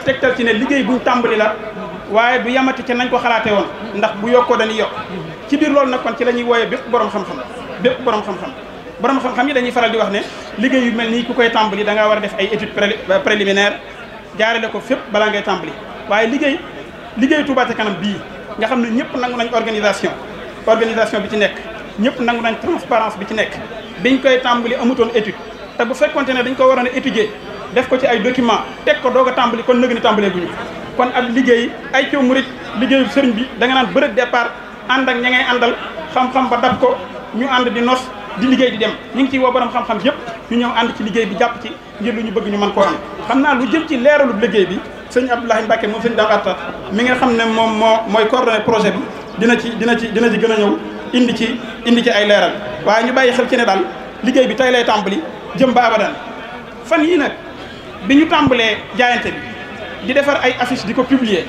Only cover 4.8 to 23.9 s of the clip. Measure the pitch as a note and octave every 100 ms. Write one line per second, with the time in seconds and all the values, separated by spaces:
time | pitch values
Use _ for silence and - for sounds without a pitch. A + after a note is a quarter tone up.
4.8 | G3 - - F#3 D#3+ D#3 - C#4+ D4+ C#4+
5.8 | C4 B3+ B3+ A3 B3 A#3+ A#3+ A#3 G3+ B3+
6.8 | - A#3 G#3+ G#3 F3 D3 - - - -
7.8 | A3+ B3+ B3+ G#3+ G3+ F3+ E3 - - -
8.8 | - - A#3 C4 B3+ B3 C#4 C4+ B3 A#3+
9.8 | A3+ A3+ G3 G3+ F#4+ - - - B3+ C4
10.8 | A#3+ A3+ A3+ A#3 A#3+ A#3 A#3 A#3 G#3+ G3+
11.8 | G#3 G#3+ G#3+ G#3+ G3+ E3+ G3 A3 G#3 -
12.8 | G3+ G#3+ - F#3+ F#3+ G#3 G3 G3 G3+ -
13.8 | - - - - - - A3 A3+ A3 G#3+
14.8 | - C4 - G#3 G#3+ G#3 G3 F#3 D#3 -
15.8 | - - - G#3 A3+ C#4 D4 D#4 - -
16.8 | - - - - C4 D#4 C#4+ C4 A#3+ A3+
17.8 | G#3+ F3+ G3+ F#3 - - - - A3 B3+
18.8 | A#3 A3 D4+ C4+ B3 A#3+ A#3 A#3 A3 G#3+
19.8 | G#3 F#3+ E3+ - - - - - - A3
20.8 | A3+ A3 G#3+ A3 F#3+ G#3 G3+ - - -
21.8 | - - A3+ - A#3 A#3 A3+ A3 - E4
22.8 | - A#3 A3 - G3 A3 F#3 - - -
23.8 | -